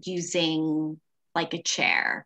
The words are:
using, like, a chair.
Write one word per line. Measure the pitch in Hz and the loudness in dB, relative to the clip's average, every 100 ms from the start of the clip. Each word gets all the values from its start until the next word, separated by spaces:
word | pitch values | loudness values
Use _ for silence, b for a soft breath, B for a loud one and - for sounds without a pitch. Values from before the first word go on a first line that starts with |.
using, | 180 180 170 175 165 160 156 156 156 156 _ _ _ 165 | -6 -4 -2 2 2 2 2 0 -2 -6 _ _ _ -2
like, | 165 | -2
a | 170 | -2
chair. | - - 87 82 - - | -2 0 2 2 0 -2